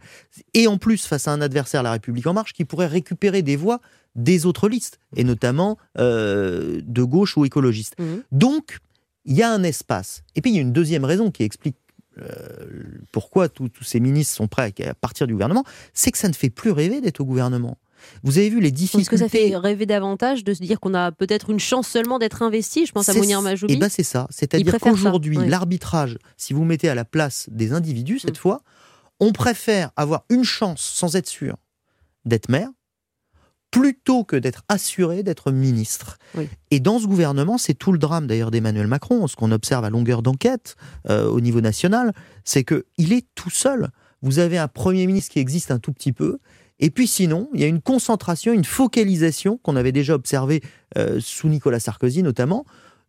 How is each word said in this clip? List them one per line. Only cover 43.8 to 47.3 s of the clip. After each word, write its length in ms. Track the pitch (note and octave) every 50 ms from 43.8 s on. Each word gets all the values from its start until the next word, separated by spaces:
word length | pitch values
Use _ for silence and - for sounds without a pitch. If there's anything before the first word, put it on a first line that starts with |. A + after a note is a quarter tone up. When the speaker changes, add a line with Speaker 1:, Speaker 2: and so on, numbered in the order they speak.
| - C3+ - _ _ _ _ _
Speaker 1:
Vous 180 | C3 C3+ C3+ E3
avez 180 | F3 E3+ F3
un 100 | F3 D3+
premier 400 | C#3 - - - F#3 F#3 F#3 F#3
ministre 240 | F#3 F#3+ G3 - -
qui 80 | - D3
existe 320 | C3 B2+ D3 F3 - -
un 80 | C3 A#2+
tout 140 | - - C3+
petit 180 | - - -
peu, 280 | A#2 - D3+ E3+ A#3+ C#4 - _ _ _ _ _ _ -
et 100 | D3 D#3+
puis 180 | - - B3+
sinon, 400 | - - - F#3 D#3+